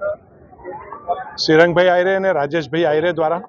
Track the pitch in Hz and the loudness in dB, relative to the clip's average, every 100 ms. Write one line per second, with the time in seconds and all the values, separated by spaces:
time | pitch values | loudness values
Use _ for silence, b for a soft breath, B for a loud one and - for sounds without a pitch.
0 | 605 622 - - - 740 - - - - | -8 -8 -12 -20 -20 -20 -16 -14 -14 -12
1 | - 175 - - - 156 170 170 180 175 | -8 -8 -8 -6 2 6 6 4 2 4
2 | 180 190 190 165 143 165 139 156 170 151 | 2 0 0 0 0 -2 -4 -2 0 0
3 | 170 160 156 170 | 0 0 -2 -2